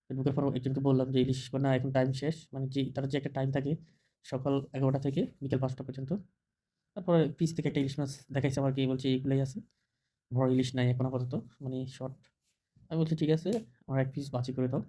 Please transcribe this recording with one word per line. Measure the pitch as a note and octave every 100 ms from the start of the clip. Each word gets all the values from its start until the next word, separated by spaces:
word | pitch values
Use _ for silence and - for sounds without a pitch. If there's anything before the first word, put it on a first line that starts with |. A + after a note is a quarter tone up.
তো | _
ঢুকার | C3+ C3+
পর | C#3 C#3
একজনকে | B2+ C3 C3+
বললাম | C#3 C3 C3
যে, | C3
"ইলিশ?" | B2+ B2+ -
কয়, | C3+
"না, | C3+
এখন | B2+ C3+
টাইম | C3 C3
শেষ।" | C3 C#3+ D#3 -
মানে | C3+ C3
যে, | C3+ C3+
তার | C3+ C#3
যে | C#3+
একটা | C3+
টাইম | C3+ C3+
থাকে | C#3 C#3 D#3+ - _ _ _
সকাল | - C3 C3+ C#3 C3+
এগারোটা | C3 C3+ C3+
থেকে | C#3+ C#3+ B3+ -
বিকেল | C3+ C3+
পাঁচটা | C3 C3+
পর্যন্ত। | C3 C3 C3+ G3+ - _ _ _ _ _ _ -
তারপরে | F3+ E3+ D3+
ফ্রিজ | - D#3+
থেকে | - D3
একটা | D3
ইলিশ | C#3 C3+
মাছ | C#3 - -
দেখাইছে | C3 C#3 C#3
আমাকে, | C#3 C3 C3
বলছে, | C3 C3
"এইগুলাই | C3 C#3 C3+
আছে, | C3+ C3 - _ _ _ _ _ _
বড় | B2 C3
ইলিশ | B2+ B2+
নাই | B2+ B2
এখন | B2
আপাতত, | C3 B2+ B2+ D3+ - _
মানে | C3+ C3 C3+
শর্ট।" | - C3 - _ _ _ _ _ _
আমি | - D#3+
বলছি, | D#3+
"ঠিক | D#3+ D3+
আছে, | D#3+ F#3 A3+ A3 _
আমার | - C3+
এক | C3
পিস | C#3+ C#3
ভাজি | B2 B2
করে | C3 B2+
দাও।" | B2+